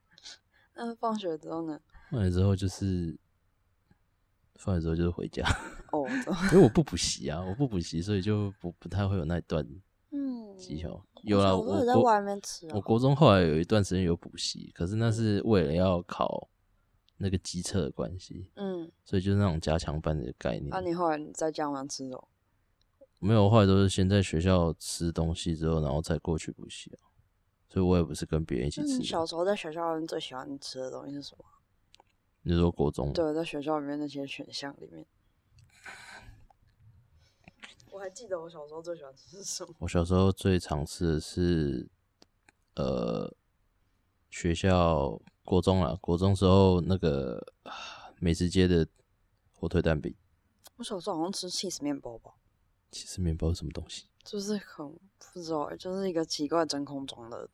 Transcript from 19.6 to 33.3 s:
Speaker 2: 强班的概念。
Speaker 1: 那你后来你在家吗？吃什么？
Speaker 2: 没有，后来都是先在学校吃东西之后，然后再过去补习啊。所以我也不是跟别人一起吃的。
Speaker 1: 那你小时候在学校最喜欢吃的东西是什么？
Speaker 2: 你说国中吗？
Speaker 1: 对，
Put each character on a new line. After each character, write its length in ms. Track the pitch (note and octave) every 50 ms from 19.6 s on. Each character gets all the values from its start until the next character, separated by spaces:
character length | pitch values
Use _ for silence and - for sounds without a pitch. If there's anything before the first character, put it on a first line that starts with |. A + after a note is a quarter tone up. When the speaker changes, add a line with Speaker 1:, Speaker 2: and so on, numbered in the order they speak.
| - D2+ D#2 E2
Speaker 2:
强 200 | - - D2 D#2
班 160 | - D#2+ D2+ D2+
的 120 | B1 B1 -
概 220 | - - - - -
念。 100 | - D3
Speaker 1:
那 140 | - F#3+
你 100 | F#3 F3
后 160 | E3 F3+ F3 E3
来 80 | D#3
你 160 | D3+ D3+ D#3
在 180 | - - D#3+ D#3+
家 200 | D3 - D3+ D3
吗？ 160 | C#3+ C3+ C3+
吃 200 | C#3+ - - C3 C3
什 20 |
么？ 180 | B2+ - - _ _ _ _ _ _ _ _ _ _ _ _ _ _ _ - _ _ -
Speaker 2:
没 120 | E2+ G2
有， 160 | A2+ A2 G2+ G2+
后 100 | A2+ A2+
来 80 | G2+
都 120 | F#2+ F#2+ G2
是 100 | G2 F#2+
先 180 | - - F#2
在 160 | F#2 G2+ G2+
学 160 | F#2 - - D#2
校 320 | F2 F#2+ F#2 F2+ E2+ E2 D#2
吃 360 | - - - - - E2+ E2+
东 240 | E2 E2+ E2 D#2+ D#2+
西 220 | - - F2 E2
之 100 | D#2 D#2+
后， 140 | D#2+ E2 D#2+
然 100 | D2+ C#2
后 120 | C#2 D#2
再 160 | E2 - E2+ D2+
过 180 | - - D#2+
去 160 | D#2+ - -
补 160 | - - - -
习 220 | - - - - - -
啊。 80 | _ _ _ _ _ _ _ _ _ _ _ _ _ _
所 120 | - F#2+
以 40 | F#2
我 100 | F2+ F#2
也 60 | F2+
不 120 | E2 - D2+
是 120 | - E2
跟 180 | - D#2+ D#2 D#2+
别 140 | - C#2+ A#1+
人 80 | B1
一 40 | -
起 120 | - D4
吃 40 | D4
的。 60 | D4
Speaker 1:
那 60 | C4 B3+
你 60 | -
小 200 | - - E3 E3
时 100 | E3 E3+
候 120 | E3 F3+
在 100 | G3 G#3
学 160 | G3+ - D#3+
校 260 | D#3 E3+ E3+ E3 E3 D#3+
最 180 | D#3+ D#3+ - E3
喜 140 | - - C3+
欢 260 | B2+ C#3 D3 C#3 C#3+
吃 180 | - - - C3
的 120 | C3 C3
东 180 | C3+ B2+ C3 C#3
西 60 | C#3+
是 80 | C#3+
什 120 | C#3 - - _
么？ 60 | - _ _ _ _ _ _ _ _ _ _ - _ _ _ _ _ _ _ _
Speaker 2:
你 120 | - D2+ F2
说 160 | E2+ E2+ F2
国 200 | - - D2 D2
中 160 | - - B1+
吗？ 60 | C#2+ C#2+
Speaker 1:
对， 180 | - E3 D3+